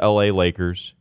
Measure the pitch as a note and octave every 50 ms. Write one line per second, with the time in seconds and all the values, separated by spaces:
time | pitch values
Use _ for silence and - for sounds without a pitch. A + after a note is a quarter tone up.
0 | - G#2+ G#2 G#2 G2+ G#2 F#2+ F#2+ F2 F2 - - F2+ F2 F2+ - - - - _